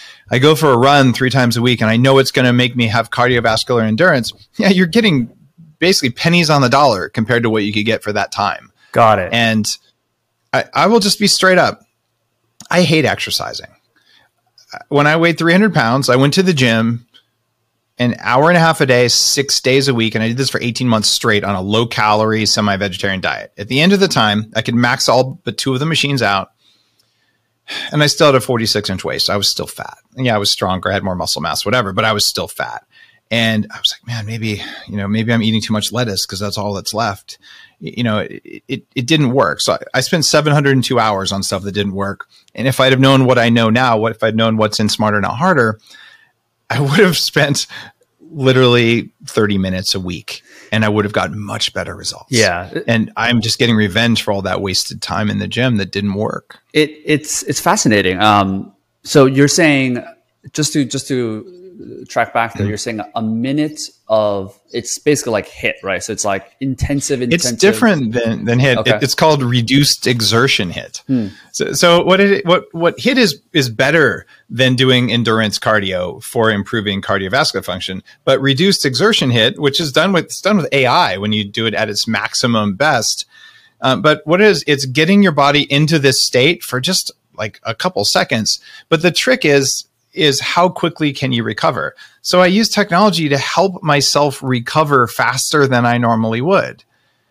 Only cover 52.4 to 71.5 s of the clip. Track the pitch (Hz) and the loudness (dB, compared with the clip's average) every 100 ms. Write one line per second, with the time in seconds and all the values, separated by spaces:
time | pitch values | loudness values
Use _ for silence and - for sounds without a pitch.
52.4 | 101 87 92 - - 117 107 - 117 120 | 0 0 -6 -8 -2 -2 -2 -2 0 0
53.4 | 110 - 120 110 104 101 117 110 - 101 | 0 -2 0 2 0 0 0 0 -2 -4
54.4 | 95 92 95 92 - - - 87 107 101 | -4 -4 -4 -4 -6 -10 -8 -4 -2 -4
55.4 | 95 113 127 110 95 98 101 98 110 - | -4 -2 0 0 -2 -4 -4 -4 -4 -6
56.4 | _ - _ 151 151 - - 151 - - | _ -20 _ 0 0 -2 -2 -2 -2 -8
57.4 | - 143 170 202 - 104 92 90 107 104 | -6 -4 -2 0 2 2 2 2 4 4
58.4 | 98 95 - _ _ _ - 151 131 131 | 2 -2 -8 _ _ _ 0 4 4 4
59.4 | 143 185 160 139 131 123 - - _ _ | 2 4 2 2 0 -4 -8 -20 _ _
60.4 | - - 147 156 127 135 - 131 117 107 | -12 -4 -2 -2 -2 -4 -4 -2 -2 -6
61.4 | - - - - - - - 123 113 120 | -12 -20 -20 -20 -18 -18 -8 -4 -2 -2
62.4 | 113 - 104 104 123 107 - 117 110 113 | -2 -4 -4 -4 -8 -8 -8 -6 -4 -4
63.4 | 131 147 151 151 - _ - 110 104 101 | -2 -2 -4 -6 -16 _ -2 0 0 -2
64.4 | 95 - _ 117 - - 147 143 123 104 | -6 -14 _ -10 -8 -4 0 0 0 -4
65.4 | 95 - 113 - 98 92 - 104 104 98 | -4 -6 -6 -4 -6 -6 -6 -6 -4 -4
66.4 | - - 135 127 - 143 - 135 123 170 | -6 -10 -6 -4 -4 -4 -2 -4 -2 -2
67.4 | 127 113 190 214 233 170 117 117 117 110 | -2 2 2 4 2 2 0 -2 -2 -4
68.4 | 110 120 135 120 123 107 135 - 160 151 | 0 2 2 2 2 0 -2 2 2 2
69.4 | 123 123 113 135 143 - - 123 107 113 | 0 -2 2 2 2 0 -2 -2 0 2
70.4 | 135 - 92 - - - - 127 101 - | 2 0 -4 -8 -12 -14 -4 -4 -4 -10
71.4 | - | -14